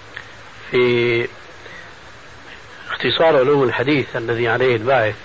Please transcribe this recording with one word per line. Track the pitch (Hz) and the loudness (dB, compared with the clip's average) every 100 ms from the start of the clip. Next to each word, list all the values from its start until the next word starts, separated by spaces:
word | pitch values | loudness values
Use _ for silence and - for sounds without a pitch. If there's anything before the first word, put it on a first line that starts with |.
| - - - - - - - | -18 -18 -18 -20 -20 -20 -4
في | 127 123 120 120 117 120 - - - - - - - - - - - - - - - - | 0 2 2 2 0 -2 -8 -20 -20 -18 -18 -20 -20 -20 -20 -20 -20 -20 -20 -20 -18 -12
اختصار | - 131 - 165 147 | -4 -2 2 4 6
علوم | 127 147 | 4 4
الحديث | 127 110 123 147 117 127 | 2 0 0 0 0 -6
الذي | 113 117 123 | -4 -2 0
عليه | 120 131 120 | 2 2 2
الباعث | 113 131 107 104 | 2 2 2 -2